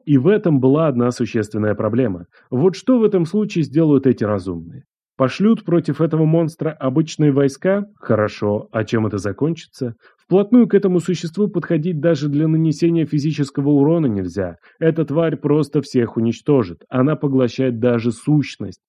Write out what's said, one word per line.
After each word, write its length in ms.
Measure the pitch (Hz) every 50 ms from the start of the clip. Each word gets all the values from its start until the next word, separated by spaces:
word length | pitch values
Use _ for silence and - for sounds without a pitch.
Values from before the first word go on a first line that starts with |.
| _
и 140 | 156 143 127
в 80 | 123
этом 320 | 180 214 208 214 175 147 131
была 280 | 127 131 139 156 165
одна 220 | 151 123 120 120 123
существенная 640 | 120 - 120 107 - 113 104 - - 107 107 107 101
проблема. 540 | - 110 107 110 123 131 107 90 85 85 - _ _ _ -
Вот 240 | 131 123 160 190 165
что 240 | - - - 262 233
в 40 | 220
этом 220 | 208 202 180 165
случае 380 | 156 - 214 208 208 - 170 147
сделают 420 | 120 123 160 165 151 143 131 135
эти 180 | 131 120 - 113
разумные? 600 | 104 104 95 87 95 87 82 82 85 - 131 - _ _ _ _ _ _ -
Пошлют 460 | 131 123 - - 190 220 220 - -
против 340 | - 170 170 - 170 143 -
этого 240 | 170 156 160 160 160
монстра 460 | 160 160 170 165 151 - - 151 160
обычные 640 | - - 135 131 127 160 160 160 - - 151 147 135
войска? 540 | 139 139 139 139 - - 185 196 202 202 - _
Хорошо. 720 | _ - - 113 107 107 104 - - 107 104 104 110 - -
А 140 | - 113 107
чем 200 | - 120 113 107
это 120 | 104 107
закончится? 800 | 98 92 101 98 - 139 160 160 160 - - - - 135 117 117 _ _ _ _
Вплотную 480 | _ _ - 175 196 202 202 247 247 226
к 80 | 170 202
этому 280 | 202 202 190 180 170
существу 480 | - - 175 - - 160 - 196 208 190
подходить 500 | - 175 - - 170 151 151 185 175 143
даже 300 | 143 170 165 131 151 147
для 180 | 139 147 160
нанесения 580 | 160 160 160 160 160 147 - 175 170 170 165 156
физического 640 | 151 156 147 139 160 151 151 143 - - 151 139 143
урона 360 | 147 139 143 156 170 170 151
нельзя. 500 | 123 104 98 92 90 82 101 92 87 82 - _ _ _ -
Эта 240 | 160 160 160 165 147
тварь 320 | - 139 165 165 160 151
просто 460 | - - 143 147 156 143 143 - 147
всех 340 | 131 - - 127 117 107 -
уничтожит. 720 | 117 113 117 113 - - 151 143 131 104 87 82 - _
Она 300 | - 131 127 131 151 151
поглощает 640 | - 156 139 131 131 127 113 - - 135 127 120 110
даже 320 | 120 123 120 117 113 120 113
сущность. 640 | - - 147 151 151 131 - - - 107 92 - - _